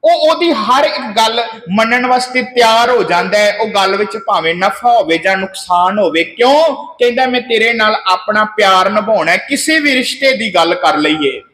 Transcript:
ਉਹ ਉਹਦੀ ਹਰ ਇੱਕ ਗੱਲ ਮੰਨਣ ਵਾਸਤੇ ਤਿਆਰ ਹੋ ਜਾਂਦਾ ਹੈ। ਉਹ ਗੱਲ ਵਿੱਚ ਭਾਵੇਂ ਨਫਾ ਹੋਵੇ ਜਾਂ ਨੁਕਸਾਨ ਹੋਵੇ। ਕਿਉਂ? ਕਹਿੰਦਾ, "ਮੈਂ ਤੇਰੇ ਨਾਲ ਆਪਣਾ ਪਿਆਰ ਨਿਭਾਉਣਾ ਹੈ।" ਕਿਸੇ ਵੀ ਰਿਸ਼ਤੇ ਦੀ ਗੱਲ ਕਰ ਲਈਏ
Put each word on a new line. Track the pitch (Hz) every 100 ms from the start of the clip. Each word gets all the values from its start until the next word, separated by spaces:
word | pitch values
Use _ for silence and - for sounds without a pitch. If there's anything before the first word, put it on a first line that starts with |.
ਉਹ | 311
ਉਹਦੀ | 339 311 311 339
ਹਰ | 254 196 262
ਇੱਕ | 311 302 247 208
ਗੱਲ | 220 233 226 - 175
ਮੰਨਣ | 196 226 247 254
ਵਾਸਤੇ | 254 247 254
ਤਿਆਰ | 233 247 226 226 240
ਹੋ | 247
ਜਾਂਦਾ | 185 175 190 208
ਹੈ। | 208 -
ਉਹ | 220
ਗੱਲ | 196 190 196
ਵਿੱਚ | 208 220 220
ਭਾਵੇਂ | 196 160
ਨਫਾ | 175 190 - 240
ਹੋਵੇ | 233 160 165
ਜਾਂ | 175 196
ਨੁਕਸਾਨ | 190 - - 175 180 202
ਹੋਵੇ। | 185 160
ਕਿਉਂ? | 165 - 240 294 320 269 -
ਕਹਿੰਦਾ, | - 240 240 262
"ਮੈਂ | 247
ਤੇਰੇ | 240 226 220
ਨਾਲ | 233 214 214 190
ਆਪਣਾ | 185 - 214
ਪਿਆਰ | 214 - 196 190 190
ਨਿਭਾਉਣਾ | 214 214 214 160
ਹੈ।" | 185
ਕਿਸੇ | - 269 - 320
ਵੀ | 294
ਰਿਸ਼ਤੇ | 254 247 254 269 254
ਦੀ | 220
ਗੱਲ | 175 175
ਕਰ | 180 165 147
ਲਈਏ | 151 156 139 127 -